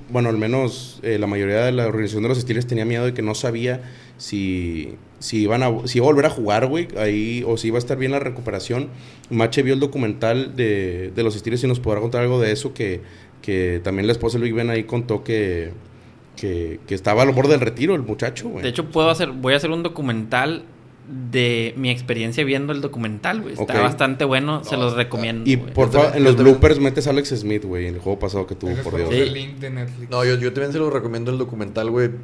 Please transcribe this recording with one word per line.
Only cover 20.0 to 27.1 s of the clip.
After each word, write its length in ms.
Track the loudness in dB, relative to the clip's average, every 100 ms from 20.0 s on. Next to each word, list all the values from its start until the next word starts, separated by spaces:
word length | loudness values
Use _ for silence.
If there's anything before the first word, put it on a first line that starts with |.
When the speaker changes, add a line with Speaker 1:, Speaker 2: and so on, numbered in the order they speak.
| -4 -2 -2 0 0 -4 -10 -20 -20 -20 -14
Speaker 2:
de 640 | -12 -4 0 2 2 -2 -2
mi 140 | -2
experiencia 540 | -2 -2 -4 -2 -2 0
viendo 280 | 0 -2
el 80 | -4
documental, 600 | -6 -4 -6 -4 -4 -4
güey. 140 | -6 -6
Está 100 | -2 2
Speaker 1:
Ok. 60 |
Speaker 2:
bastante 420 | 2 2 0 2 0
bueno, 380 | 2 0 -2
se 140 | -2 -2
Speaker 3:
No, 60 |
Speaker 2:
los 100 | 0
Speaker 3:
está 120 | 0 -2
Speaker 2:
recomiendo, 440 | -2 -4 -2 2
Speaker 1:
Y 80 | 2
Speaker 2:
güey. 160 | 2
Speaker 1:
por 140 | 2 4
Speaker 3:
Yo 60 |
también, 100 | 6 4
Speaker 1:
favor, 120 | 6
en 40 | 6
Speaker 3:
yo 40 |
Speaker 1:
los 80 | 8
Speaker 3:
también. 180 | 10 10
Speaker 1:
bloopers 220 | 8 6
metes 260 | 4 2
a 40 | 0